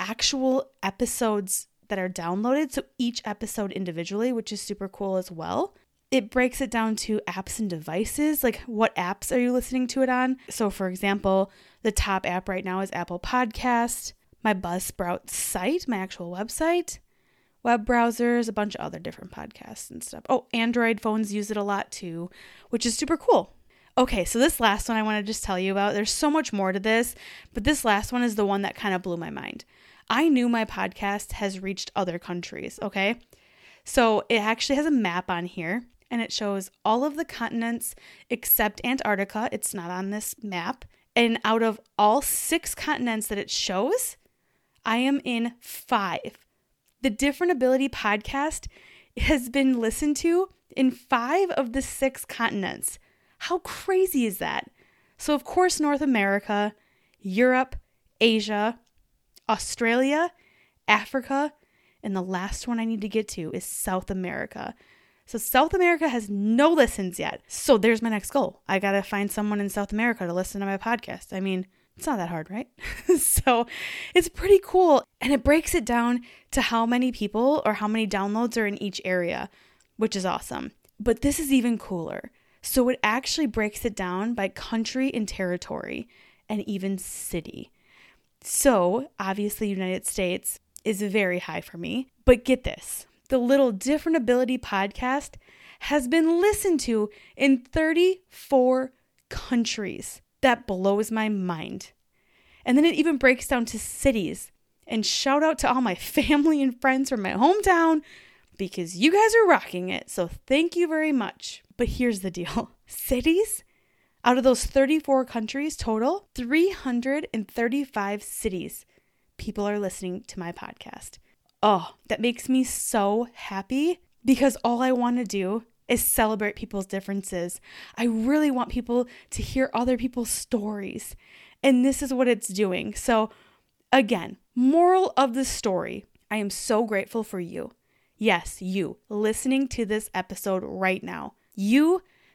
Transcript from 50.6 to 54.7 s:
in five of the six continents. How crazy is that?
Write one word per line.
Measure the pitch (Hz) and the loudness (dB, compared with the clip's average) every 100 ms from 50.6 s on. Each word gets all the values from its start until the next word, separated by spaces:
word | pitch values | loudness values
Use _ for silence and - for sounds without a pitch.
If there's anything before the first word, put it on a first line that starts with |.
| _ - | _ 0
in | 262 | 0
five | - - 240 247 349 370 | 0 -2 0 2 2 2
of | - 247 | 0 -2
the | 262 | -4
six | - - 269 262 - | -6 -2 -2 -2 -14
continents. | - 233 202 190 - - - _ _ _ - | -4 -2 -2 -4 -4 -8 -10 _ _ _ -12
How | - 349 | -4 -4
crazy | - - - 381 381 269 226 | -4 -10 0 2 2 2 0
is | 185 | -2
that? | 156 - - | -4 -6 -8